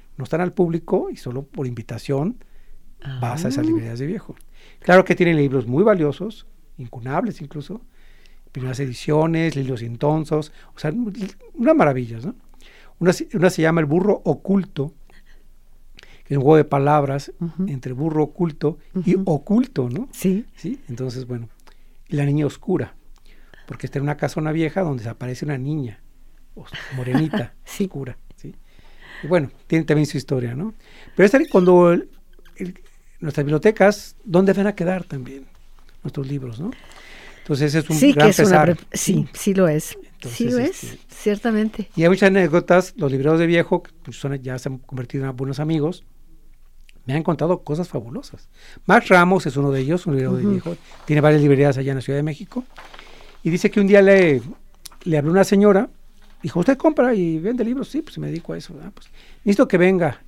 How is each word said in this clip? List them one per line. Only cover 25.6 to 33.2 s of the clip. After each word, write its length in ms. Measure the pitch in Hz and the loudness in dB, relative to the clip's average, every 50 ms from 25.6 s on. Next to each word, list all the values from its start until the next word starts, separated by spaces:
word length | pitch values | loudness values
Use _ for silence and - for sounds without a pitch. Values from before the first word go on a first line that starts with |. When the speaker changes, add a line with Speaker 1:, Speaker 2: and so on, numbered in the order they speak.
| 131 143 156 151 127 113 104 - - - - - - - - - - - - | -6 -6 -6 -6 -8 -10 -12 -16 -20 -20 -20 -20 -20 -20 -20 -20 -20 -20 -20
Speaker 1:
os-, 160 | - - - - - - - 135 | -20 -18 -18 -16 -16 -14 -12 -10
morenita, 580 | 127 120 127 127 143 156 151 - 208 120 - - - | -8 -4 -2 0 0 0 0 -2 -4 -6 -8 -12 -18
Speaker 2:
<laughs> 40 | - | -20
Sí. 200 | - - - 202 | -10 -6 -6 -6
Speaker 1:
oscura, 340 | 185 - 139 135 123 - - - - - | -6 -6 -10 -12 -12 -14 -14 -18 -20 -20
¿sí? 180 | - - - - - - - - - - - - - - - - - | -18 -18 -18 -18 -20 -20 -20 -20 -20 -20 -20 -20 -20 -20 -20 -16 -12
Y 40 | - | -2
bueno, 240 | 143 180 170 139 - - - - | 0 0 0 0 -2 -8 -16 -6
tiene 180 | - 160 165 151 | -2 -2 0 2
también 200 | - 151 151 147 | 2 2 2 2
su 120 | - - 135 | 0 -4 -6
historia, 360 | - - 139 127 120 117 123 | -6 -4 -4 -4 -4 -6 -6
¿no? 200 | 139 196 220 - - - - - - - - - | -8 -8 -10 -10 -14 -20 -20 -20 -20 -20 -6 2
Pero 100 | - 185 | 4 4
es 80 | 202 - | 6 6
ahí 120 | 269 - - | 4 2 2
cuando 440 | - 190 180 180 180 175 180 175 | 2 4 6 6 6 8 6 6
el, 160 | 175 311 - - - - - - - - - - - | 4 2 -2 -6 -14 -20 -20 -20 -20 -20 -20 -20 -16
el, 220 | - 190 180 - - - - _ - _ - - - | -14 -12 -12 -14 -16 -20 -20 _ -20 _ -20 -16 -10